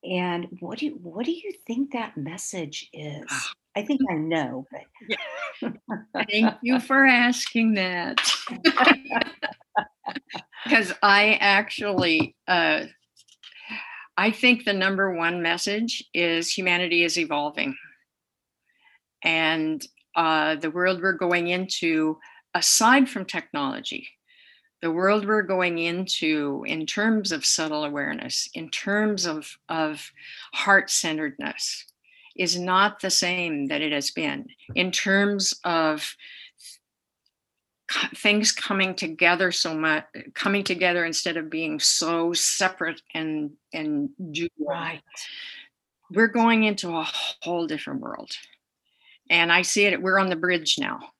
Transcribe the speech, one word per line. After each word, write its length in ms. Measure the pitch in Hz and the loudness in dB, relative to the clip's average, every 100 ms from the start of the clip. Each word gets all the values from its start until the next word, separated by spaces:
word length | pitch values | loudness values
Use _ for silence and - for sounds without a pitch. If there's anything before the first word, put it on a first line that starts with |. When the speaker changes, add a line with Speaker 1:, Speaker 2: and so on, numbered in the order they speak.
Speaker 1:
And 440 | - 180 180 175 175 180 | -4 -4 -2 -4 -6 -12
what 180 | 170 214 | -12 -6
do 80 | 302 | -6
you, 60 | - | -8
what 240 | 175 170 254 | -14 -8 -4
do 60 | |
you 200 | 330 415 359 - | -4 -8 -14 -8
think 260 | 233 277 | -4 -2
that 240 | 240 220 - | -4 -8 -8
message 720 | 143 160 - 190 156 - - | -8 -8 -10 -8 -8 -10 -14
is? 340 | 160 151 147 - | -14 -12 -12 -10
Speaker 2:
Ah. 240 | - - - _ - | -8 -8 -12 _ -8
Speaker 1:
I 60 | |
think 180 | 208 277 262 | -2 0 0
I 40 | |
know, 520 | 165 156 165 131 127 135 | 0 0 -2 -2 -6 -12
but 80 | - - _ - | -16 -20 _ -10
Speaker 2:
Yeah. 640 | - - - - - 233 - - 214 - - 214 | -8 -8 -10 -10 -8 -10 -10 -12 -12 -10 -6 -2
Thank 260 | 208 226 208 | 2 2 2
you 180 | 240 254 | 0 0
for 260 | - 269 269 | 2 6 6
asking 680 | 247 240 247 - 233 226 | 6 4 2 -2 2 2
that. 440 | 214 185 180 175 - - - - | 2 0 -2 -2 0 0 -2 -4
<laughs> 840 | - - - 269 302 - 226 - - - - _ 214 202 _ - - _ - - - 233 | 0 2 4 4 4 2 -2 -2 -6 -10 -10 _ -2 -2 _ -12 -12 _ -16 -16 -14 2
'Cause 240 | 233 190 156 | 2 2 2
I 320 | 202 202 208 220 | 6 8 8 6
actually, 960 | 202 196 214 - 208 185 175 160 151 _ - | 4 4 2 -4 -2 2 4 4 2 _ 0
uh, 380 | 180 165 156 - _ _ _ _ _ - - - 220 - - - - | 2 4 2 -2 _ _ _ _ _ -20 -20 -14 -12 -12 -16 -8 0
I 140 | 208 | 0
think 340 | 214 254 247 | 4 4 4
the 80 | 220 | 2
number 420 | 196 190 190 196 | 0 0 2 0
one 260 | 175 165 175 | 0 -2 0
message 640 | 165 175 - 208 233 - - | -2 -2 -2 -2 -4 -6 -6
is 400 | 175 175 165 165 | -2 0 0 -2
humanity 520 | - 185 175 180 170 | -2 0 0 2 2
is 140 | 170 165 | 2 0
evolving. 580 | 160 147 147 147 147 135 - _ _ _ _ _ _ _ _ _ _ _ _ _ | -2 -2 -2 -4 -6 -6 -16 _ _ _ _ _ _ _ _ _ _ _ _ _
And, 640 | 165 160 160 160 156 202 - _ _ - | -2 2 2 2 0 -2 -8 _ _ 0
uh, 400 | 165 156 151 156 | 2 2 2 0
the 140 | 160 | -4
world 300 | 165 180 185 | 0 0 2
we're 120 | 185 | 0
going 360 | 175 180 175 170 | 0 0 0 0
into, 720 | 180 185 - 170 160 156 160 - - _ | -2 -2 -2 0 2 0 -2 -12 -20 _
aside 540 | 180 - - 220 269 262 | 0 2 4 6 6 4
from 160 | 208 | 0
technology, 840 | 185 180 - 147 139 - - - - _ _ _ - _ _ _ | -6 -8 -6 -4 -4 -4 -8 -10 -12 _ _ _ -20 _ _ _
the 80 | 165 | -4
world 360 | 165 190 214 202 | 0 2 2 2
we're 160 | 214 | 0
going 360 | 196 185 180 170 | 2 0 0 0
into 840 | 165 175 185 - 160 156 143 139 - | -2 -2 -4 -2 0 0 0 -4 -4
in 200 | 160 156 | -6 -4
terms 460 | - 220 220 196 | 0 2 2 0
of 140 | 160 - | -2 0
subtle 380 | - 156 151 | 0 0 -2
awareness, 640 | 151 143 143 151 - - - | -4 -4 -4 -6 -6 -6 -6
in 140 | 175 160 | -10 -10
terms 560 | - - 202 214 202 180 | -8 -2 0 2 0 -2
of, 300 | 156 147 - - | -4 -8 -20 -6
of 440 | 165 156 151 - _ - - - | -2 -2 -4 -12 _ -20 -18 -12
heart-centeredness, 1300 | - - 196 190 - 170 156 151 - 147 - - - - _ _ _ - - | -6 4 4 6 -2 0 -2 -4 -6 -8 -6 -6 -8 -14 _ _ _ -20 -4
is 220 | 180 175 | -2 -2
not 420 | 180 185 202 208 | 2 4 4 2
the 100 | 190 | -2
same 560 | - 180 180 175 147 139 | 0 0 -2 -2 -2 -2
that 160 | 147 | -2
it 100 | 151 | -2
has 180 | 147 139 | -2 -4
been 340 | - 151 139 - - - | -4 -4 -4 -10 -18 -8
in 160 | 113 185 | -2 0
terms 640 | 175 202 196 202 202 185 - | 0 2 4 4 2 -2 -2
of 520 | 175 165 160 151 - - - - - _ - - _ _ _ _ _ _ _ _ _ _ - | 0 2 4 0 -6 -12 -20 -20 -20 _ -20 -20 _ _ _ _ _ _ _ _ _ _ -6
c-, 180 | - - | -4 -4
things 380 | - 214 208 220 | -2 2 2 2
coming 420 | - - 196 185 | 0 -2 0 0
together 580 | 185 165 160 175 175 185 | -2 -8 2 2 4 2
so 220 | 175 170 | 0 -2
much, 300 | 160 156 156 - - - | -2 0 0 -4 -18 -16
coming 300 | - 202 202 | -4 0 0
together 420 | 196 175 180 175 | 0 0 0 0
instead 320 | 165 156 185 165 | -2 -2 -4 -4
of 140 | 156 | -6
being 300 | 160 160 151 | -6 -6 0
so 520 | - - 165 165 170 | 0 0 0 0 0
separate 720 | 170 - - 190 185 165 160 _ | 0 0 0 -2 -2 -6 -8 _
and, 360 | 165 160 156 151 147 _ | -6 -4 -4 -6 -10 _
and 380 | 165 151 147 143 143 180 | -8 -4 -2 -4 -6 -10
dual. 160 | 151 170 _ | -6 -6 _
Speaker 1:
Right. 440 | 147 175 165 160 _ - - - - - - _ _ _ _ | -6 -4 -6 -10 _ -16 -14 -14 -16 -18 -20 _ _ _ _
Speaker 2:
We're 180 | 175 226 | 2 4
going 360 | 233 226 226 | 6 4 6
into 320 | 220 208 175 165 | 4 0 -4 -4
a 100 | 160 - - - | -4 -4 -6 -8
whole 240 | - 175 165 | -4 -4 -2
different 340 | 151 143 139 | -6 -6 -8
world. 300 | - - - - - _ _ _ _ _ _ _ _ | -8 -12 -12 -14 -16 _ _ _ _ _ _ _ _
And 240 | 170 170 | 2 6
I 100 | 170 | 4
see 220 | 180 - 202 | 4 4 4
it, 140 | 185 | 2
we're 180 | 185 190 | 2 2
on 120 | 190 | 2
the 60 | 170 | 0
bridge 400 | 180 180 156 - | 0 0 0 -2
now. 220 | - - - _ | -2 -6 -12 _